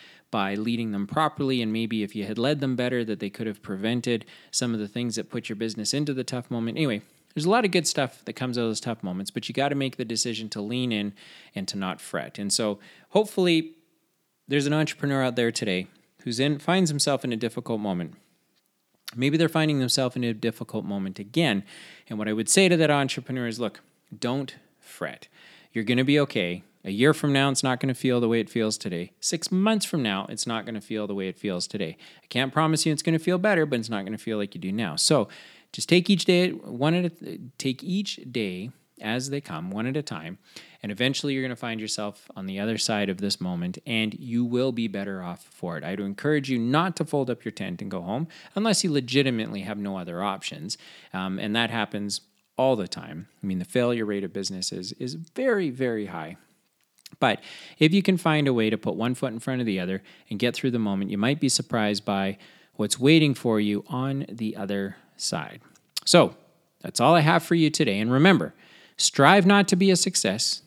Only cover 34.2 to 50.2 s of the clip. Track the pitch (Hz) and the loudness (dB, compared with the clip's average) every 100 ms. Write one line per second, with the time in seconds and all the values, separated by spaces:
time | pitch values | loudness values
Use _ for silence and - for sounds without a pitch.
34.2 | - 107 104 92 92 104 104 73 - 147 | -4 -4 -4 -6 -6 -2 -2 0 4 4
35.2 | 101 - - - _ - - 175 175 190 | 2 -6 -20 -20 _ -8 4 4 6 2
36.2 | - 175 180 - - 120 147 170 175 - | 4 4 4 -2 -8 -2 2 2 0 -4
37.2 | - 85 123 - 135 131 - 185 202 - | -12 -12 -14 -6 -4 -4 -4 -4 -4 -8
38.2 | 127 120 104 90 110 - _ - 107 120 | -8 -4 -4 -6 -10 -14 _ -10 -4 -4
39.2 | 135 139 - 80 90 101 120 143 147 - | -4 -8 -8 -8 -6 -4 -4 -4 -6 -10
40.2 | 82 - _ - - - 104 101 123 135 | -10 -14 _ -20 -20 -12 -8 -2 0 0
41.2 | 147 135 131 120 120 113 107 - 104 101 | -2 -2 -4 -6 -6 -6 -6 -6 -6 -8
42.2 | - - 95 95 107 107 - 107 101 90 | -16 -10 -8 -4 -2 -2 0 0 0 -2
43.2 | 101 - 92 87 87 92 - 113 110 - | -2 -2 -4 -2 -4 -6 -4 0 0 -4
44.2 | 123 117 120 123 131 120 113 98 101 95 | -4 -2 0 2 0 0 -2 -4 -6 -6
45.2 | 90 87 - - 90 71 76 98 98 101 | -8 -10 -14 -10 -8 -6 -6 -6 -6 -2
46.2 | 147 151 135 123 117 147 180 - 156 147 | 0 0 0 0 2 2 2 0 -2 0
47.2 | 127 117 113 - 95 87 101 95 87 117 | -2 -4 -6 -6 -6 -6 -6 -8 -4 -4
48.2 | 170 - - - 220 196 190 143 123 131 | -4 -10 -10 -2 2 2 2 0 2 2
49.2 | 135 117 110 107 98 104 101 95 87 85 | 2 0 -4 -6 -6 -6 -4 -6 -6 -4